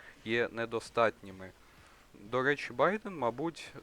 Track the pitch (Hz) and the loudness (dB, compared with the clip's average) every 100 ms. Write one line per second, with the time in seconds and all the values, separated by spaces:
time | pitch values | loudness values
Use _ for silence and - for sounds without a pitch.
0 | - - 110 117 113 113 117 113 - - | -20 -10 0 0 0 -2 -4 -4 -2 4
1 | 110 - 98 95 92 - - - - - | 4 2 -10 -14 -16 -18 -20 -20 -20 -20
2 | - - 104 123 131 143 - 123 156 208 | -20 -20 -4 0 2 0 -2 2 4 2
3 | 208 170 120 120 165 156 - 139 | -4 -2 0 0 -4 -6 -12 -14